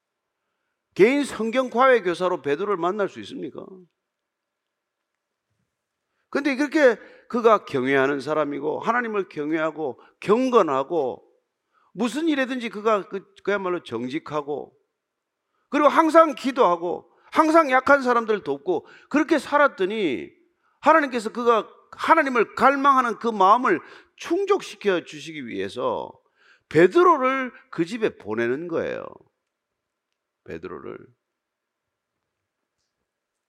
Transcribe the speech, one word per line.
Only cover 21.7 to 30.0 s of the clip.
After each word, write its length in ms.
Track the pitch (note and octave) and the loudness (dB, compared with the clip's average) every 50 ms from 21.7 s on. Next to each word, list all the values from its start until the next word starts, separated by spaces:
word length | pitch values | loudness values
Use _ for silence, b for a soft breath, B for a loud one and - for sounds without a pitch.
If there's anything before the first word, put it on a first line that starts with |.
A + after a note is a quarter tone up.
| - _ _ _ | -10 _ _ _
하나님을 640 | - - - - D#4+ E4 D4 C4+ B3+ A#3 G3+ - - | -14 -6 2 4 6 6 6 4 0 0 -2 -2 0
갈망하는 640 | - A3 C4 C#4+ C#4 C4+ C#4+ C4+ C4 B3 A#3 G#3 - | 2 4 4 4 4 2 2 4 4 2 0 -4 -4
그 80 | - A#3 | -4 -4
마음을 540 | A3 G3+ F#3+ F#3+ G#3+ B3 C4 A#3+ F3+ C#3 B B B B B B _ | 0 2 4 6 6 4 4 0 -2 -2 B B B B B B _
충족시켜 880 | - - - E4+ F#4+ G4+ F#4+ G4+ F4 - - - - - G3+ F#3 E3 - | -18 -6 -4 -4 -2 0 0 0 -2 -2 -6 -14 -6 -2 -2 -2 -2 -4
주시기 440 | - - D3 C#3 D#3+ D#3+ D3+ C3 A2+ | -8 -14 -18 -16 -16 -14 -14 -12 -10
위해서 640 | G2 G2 F#2+ G2 G2+ B2 C3+ B2+ G#2 D#2 A#1+ - - _ b b b b b b b b b - | -8 -8 -8 -6 -6 -6 -4 -4 -4 -4 -6 -10 -14 _ b b b b b b b b b 0
베드로를 840 | - D3+ F3 F#3 F#3+ E4+ F4 F4+ E4 C#4 B3+ B3+ C4+ C4+ C4 A#3+ B B B B | 4 4 4 6 6 4 4 4 4 2 0 -2 -2 -4 -6 -8 B B B B
그 160 | - - F3 | -6 -6 -6
집에 320 | E3 A3 A#3 A3 D#3+ - - | -4 -4 -4 -6 -6 -6 -8
보내는 500 | - G2 G#2+ A2+ A#2 A#2+ B2+ C#3+ F3 F3 | -10 -8 -4 -4 -2 -2 -4 -4 -6 -8
거예요. 380 | D#3+ C3+ F#2+ D2 B1 A1 G1+ G1+ - - _ _ _ _ _ _ _ _ _ _ _ _ _ _ _ _ | -6 -6 -6 -6 -8 -10 -12 -14 -18 -20 _ _ _ _ _ _ _ _ _ _ _ _ _ _ _ _